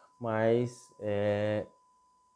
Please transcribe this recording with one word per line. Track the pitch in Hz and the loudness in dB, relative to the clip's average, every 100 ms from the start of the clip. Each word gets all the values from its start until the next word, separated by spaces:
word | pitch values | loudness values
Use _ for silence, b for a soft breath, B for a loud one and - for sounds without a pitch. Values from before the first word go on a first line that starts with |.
| b - | b -10
mas | 120 110 113 117 123 123 - - | -4 0 4 2 0 -6 -20 -8
é, | 104 101 104 104 104 104 - _ _ _ _ _ _ | -4 0 0 0 0 -2 -6 _ _ _ _ _ _